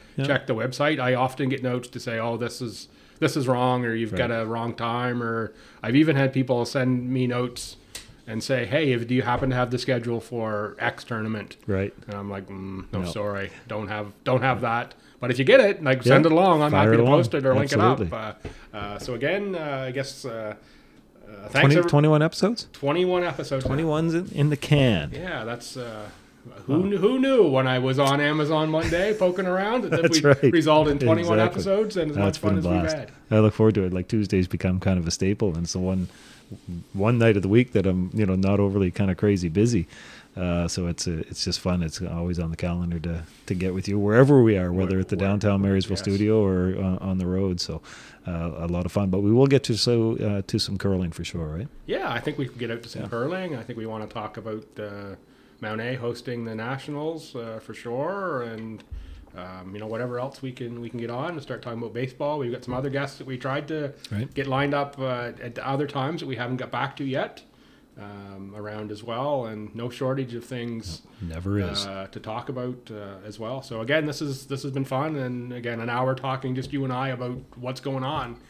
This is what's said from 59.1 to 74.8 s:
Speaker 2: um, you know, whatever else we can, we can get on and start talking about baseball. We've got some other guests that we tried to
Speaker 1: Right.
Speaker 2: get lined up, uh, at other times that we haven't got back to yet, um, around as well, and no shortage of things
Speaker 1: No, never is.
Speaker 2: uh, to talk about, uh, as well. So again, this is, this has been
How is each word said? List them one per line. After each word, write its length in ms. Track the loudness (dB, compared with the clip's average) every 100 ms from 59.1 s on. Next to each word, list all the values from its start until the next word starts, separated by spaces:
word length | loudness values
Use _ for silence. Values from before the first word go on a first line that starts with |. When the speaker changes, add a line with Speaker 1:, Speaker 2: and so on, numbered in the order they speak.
| -16 -18 -16
Speaker 2:
um, 320 | -14 -14 -14
you 60 | -12
know, 60 | -8
whatever 320 | -6 -4 -6
else 220 | -8 -8
we 100 | -10
can, 300 | -8 -10 -8
we 80 | -10
can 100 | -8
get 80 | -6
on 220 | -6 -6
and 100 | -8
start 200 | -10 -10
talking 160 | -8 -8
about 160 | -8
baseball. 440 | -6 -6 -4 -4 -2
We've 140 | -4
got 100 | -6
some 120 | -6
other 160 | -6 -4
guests 260 | -4 -6 -8
that 100 | -10
we 120 | -8
tried 300 | -4 -4 -4
to 260 | -6 -6 -10 -8
Speaker 1:
Right. 200 | -6 -4
Speaker 2:
get 120 | -4 -2
lined 260 | 2 2
up, 240 | 0 -2 -4
uh, 320 | -4 -4 -6 -10
at 160 | -12 -8
other 260 | -4 -2 -2
times 340 | -4 -4 -4
that 60 | -6
we 100 | -6
haven't 220 | -4 -6
got 120 | -4
back 240 | -4 -4 -4
to 80 |
yet, 360 | -4 -2 -4 -8 -20 _ _ _ _ -20
um, 540 | -16 -16 -16 -16 -16
around 360 | -12 -10 -10 -10
as 120 | -10
well, 440 | -8 -4 -2 -2 -4
and 280 | -8 -10
no 140 | -10 -10
shortage 460 | -4 -2 -2 -4
of 100 | -8
things 560 | -10 -8 -6 -8 -10 -12 -16 -12
Speaker 1:
No, 120 | -10 -6
never 220 | -2 0
is. 280 | 0 -2 -6
Speaker 2:
uh, 220 | -8 -10
to 80 | -12
talk 300 | -10 -8 -8
about, 400 | -6 -6 -8 -12
uh, 360 | -14 -12 -14 -14
as 120 | -10
well. 220 | -8 -8
So 180 | -8 -6
again, 240 | 0 0
this 160 | 0 -4
is, 240 | -6 -8 -8
this 140 | -8
has 100 | -6
been 120 | -6